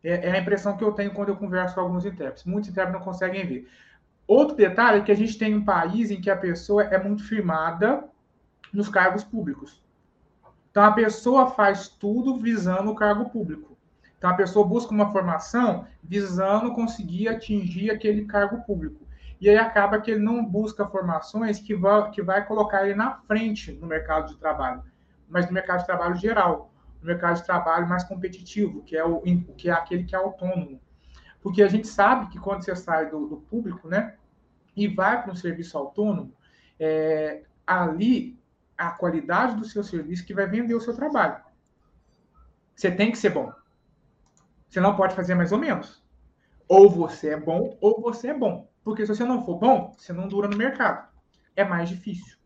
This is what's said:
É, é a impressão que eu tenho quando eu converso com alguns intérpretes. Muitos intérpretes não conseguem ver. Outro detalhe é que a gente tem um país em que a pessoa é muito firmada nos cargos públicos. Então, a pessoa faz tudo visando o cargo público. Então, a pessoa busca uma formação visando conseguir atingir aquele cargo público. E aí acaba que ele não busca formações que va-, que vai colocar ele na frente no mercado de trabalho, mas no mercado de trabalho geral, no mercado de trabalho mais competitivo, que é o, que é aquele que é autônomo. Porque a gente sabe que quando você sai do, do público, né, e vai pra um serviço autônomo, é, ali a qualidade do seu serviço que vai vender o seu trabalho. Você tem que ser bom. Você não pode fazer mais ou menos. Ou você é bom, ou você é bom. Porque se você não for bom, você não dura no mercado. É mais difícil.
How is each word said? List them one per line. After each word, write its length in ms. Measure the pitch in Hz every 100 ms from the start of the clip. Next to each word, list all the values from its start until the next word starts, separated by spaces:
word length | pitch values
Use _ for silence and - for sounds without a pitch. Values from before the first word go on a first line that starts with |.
É, 260 | 165 175 180
é 20 |
a 60 | 190
impressão 380 | 180 196 202 202
que 60 |
eu 80 | 214
tenho 200 | 208 202
quando 180 | 202 202
eu 60 | 196
converso 380 | 196 180 180
com 80 | 185
alguns 240 | 180 180 196
intérpretes. 400 | 180 - - 175
Muitos 240 | 202 208
intérpretes 300 | 190 185 185
não 40 |
conseguem 400 | 185 180 185 190 180
ver. 200 | 123 - - - _ _ _ -
Outro 280 | 240 294 262
detalhe 440 | 190 - 240 208
é 20 |
que 100 | 208
a 40 | 208
gente 200 | 226 -
tem 200 | 220 208
um 100 | 208
país 460 | 180 165 214 214
em 100 | 196
que 80 | 190
a 80 | 190
pessoa 460 | 185 170 - 208
é 200 | 202 190
muito 200 | 202 208
firmada 840 | - 220 180 160 160 170 214 294 - _ _ _ _ _ -
nos 180 | 202 208
cargos 340 | 190 185 208
públicos. 580 | - 226 156 - - _ _ _ _ _ _ _ _ _ _
Então, 140 | 202
a 80 | 208
pessoa 560 | 214 214 214 247 269 247
faz 400 | - 202 196 -
tudo 500 | _ 202 233 262 247
visando 540 | 226 220 180 185 214
o 40 | 220
cargo 340 | 208 208 -
público. 480 | 226 160 151 - - _ _ _ _
Então, 120 | 180
a 60 | 180
pessoa 320 | 185 208 190
busca 260 | 233 -
uma 180 | 208 202
formação 760 | 196 180 160 - 240 233 170 - -
visando 720 | 160 196 196 180 190 214 233
conseguir 560 | 233 226 - 170 175 220
atingir 600 | 226 - 208 175 175 214
aquele 360 | 214 214 208 208
cargo 360 | 202 202 233 -
público. 420 | 185 151 - - - - -
E 80 | 196
aí 80 | 214
acaba 420 | 226 208 202 208
que 120 | 214
ele 120 | 214
não 220 | 214 240 220
busca 400 | 196 220 220 202
formações 760 | 190 180 160 - 214 226 208
que 140 | -
va-, 360 | 202 190 208 208
que 100 | 208
vai 240 | 180 196 202
colocar 400 | 214 208 196 202
ele 100 | 202
na 200 | 247 -
frente 500 | - 214 226 208 -
no 160 | 156 165
mercado 420 | 156 156 156 156
de 80 | -
trabalho, 460 | 160 147 127 127 - _ _ _ _
mas 200 | 175 175
no 60 |
mercado 260 | 185 185 180
de 60 | 180
trabalho 300 | 170 175 180
geral, 560 | 208 220 175 151 - _ - -
no 80 | 160
mercado 300 | 175 175 170
de 80 | -
trabalho 420 | 175 165 170 175
mais 160 | 180
competitivo, 800 | - 185 180 - - 208 196 -
que 160 | - 160
é 80 | 170
o, 160 | 165 180 175 175 -
que 140 | 175
é 20 |
aquele 320 | 170 - 180
que 120 | 175 190
é 20 |
autônomo. 640 | 196 - 180 180 - 135 _ _ - - - _
Porque 220 | 196 180
a 60 | 196
gente 180 | 214 -
sabe 400 | - 202 247 208
que 120 | -
quando 260 | 196 190 -
você 100 | 180
sai 340 | - 160 151
do, 180 | 151 143
do 100 | 151
público, 500 | - 226 202 175 160
né, 280 | 190 233 - _ _ _ _ _ -
e 120 | 202
vai 340 | 185 190 240
pra 100 | 202
um 40 | 175
serviço 420 | 175 160 170 151
autônomo, 560 | 139 - 214 180 - _ _ _ _ _
é, 640 | 156 156 156 156 156 - - _ -
ali 720 | 185 175 160 226 226 - - _ _ _ -
a 140 | 170
qualidade 680 | - 175 160 143 180 247 214
do 100 | -
seu 180 | 208
serviço 420 | 196 170 151 180 -
que 80 |
vai 140 | 190 190
vender 260 | 220 233
o 80 | 233
seu 140 | 233 233
trabalho. 420 | 302 277 170 - _ _ _ _ _ _ _ _ _ _ - _ _ _
Você 160 | 190
tem 200 | 180 220
que 60 | 226
ser 120 | 196
bom. 220 | 151 - - _ _ _ _ _ _ _ _ _ _ _
Você 120 | 190
não 160 | 190 202
pode 200 | 185 190
fazer 200 | 180 180
mais 160 | 170
ou 60 | 214
menos. 460 | 311 208 - _ _ _ _ _ _ _ -
Ou 220 | 190 202
você 400 | 175 156 - 151
é 100 | 151
bom, 380 | 156 170 - -
ou 220 | 208 226
você 280 | 233 220 247
é 40 |
bom. 340 | 294 214 175 - _
Porque 220 | 214 214 208
se 100 | 208
você 80 |
não 220 | 240 247 -
for 120 | -
bom, 380 | 240 247 - -
você 160 | -
não 140 | 175 196
dura 200 | 202 202
no 100 | 202
mercado. 500 | 254 269 285 - - _ _ _ _ -
É 80 |
mais 260 | 196 175 175
difícil. 480 | 180 214 180 - _